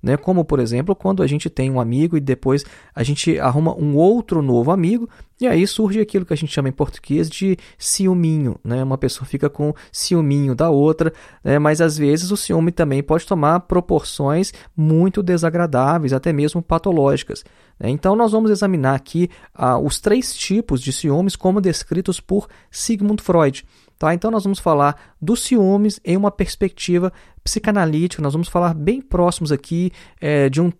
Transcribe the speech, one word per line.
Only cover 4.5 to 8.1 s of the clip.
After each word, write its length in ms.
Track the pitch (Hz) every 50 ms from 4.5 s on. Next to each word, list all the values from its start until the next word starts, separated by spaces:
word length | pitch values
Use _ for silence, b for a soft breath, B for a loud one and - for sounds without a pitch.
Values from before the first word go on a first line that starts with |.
| 123 120 117 139
amigo, 380 | 175 196 170 165 220 240 233 b b b b b b _
e 80 | 240
aí 200 | 254 233 165 180
surge 340 | 208 - - 220 208 196 220
aquilo 240 | 214 214 - 196 180
que 80 | - 160
a 40 |
gente 140 | 143 160 147
chama 200 | - - 135 135
em 20 | 131
português 560 | - 147 - - - - - 139 151 165 160
de 300 | - - 190 190 185 175 B B B
ciúminho, 800 | B - - - - 196 190